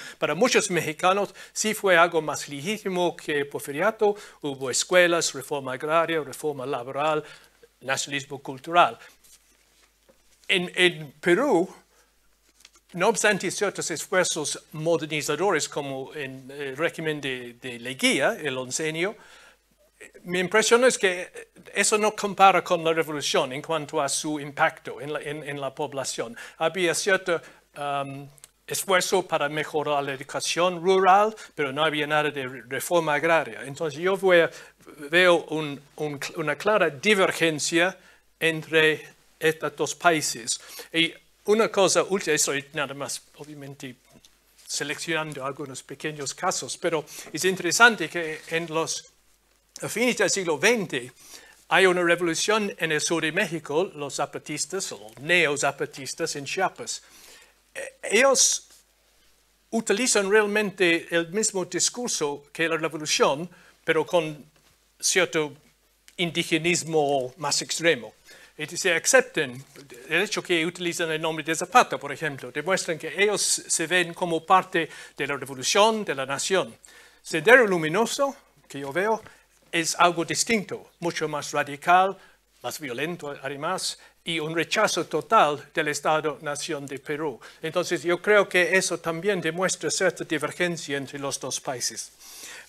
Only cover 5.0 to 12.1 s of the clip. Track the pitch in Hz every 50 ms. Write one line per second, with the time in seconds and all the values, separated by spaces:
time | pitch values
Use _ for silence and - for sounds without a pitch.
5 | 175 170 175 165 160 - - 135 - - 151 139 131 131 131 131 151 151 160 170
6 | 165 160 165 160 139 131 120 - - 151 139 135 123 139 143 123 120 131 135 139
7 | 147 156 151 151 147 - - - - _ _ _ _ _ _ _ 123 127 135 -
8 | - 147 139 139 131 - 143 135 - - 135 131 - 165 170 175 160 117 117 -
9 | - - - _ _ - - - _ _ _ _ _ _ _ _ _ _ _ _
10 | _ _ _ _ _ _ _ _ _ - 196 185 180 160 - 180 180 175 165 156
11 | 156 135 - - - 175 175 214 277 294 208 165 185 - - - _ _ _ _
12 | _ _